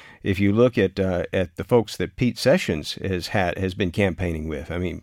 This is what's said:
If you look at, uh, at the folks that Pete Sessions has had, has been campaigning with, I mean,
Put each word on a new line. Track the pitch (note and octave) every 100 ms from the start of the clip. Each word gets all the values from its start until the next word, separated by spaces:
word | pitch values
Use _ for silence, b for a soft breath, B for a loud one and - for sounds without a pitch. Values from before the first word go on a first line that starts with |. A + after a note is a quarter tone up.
| B B
If | - F#2+
you | G2+
look | G#2+ B2 G#2
at, | F#2+ -
uh, | F#2+ F2 -
at | F#2+ F2
the | -
folks | - A#2+ G#2+ -
that | F2+ -
Pete | B2 -
Sessions | B2+ F3+ - D#2+ -
has | - F#2+ F#2 -
had, | G#2+ F2 F2
has | F#2+
been | F#2+ F#2
campaigning | G#2+ G2 D#2+ F2+ D#2+ D#2
with, | D2 D#2
I | F2
mean, | F2+ E2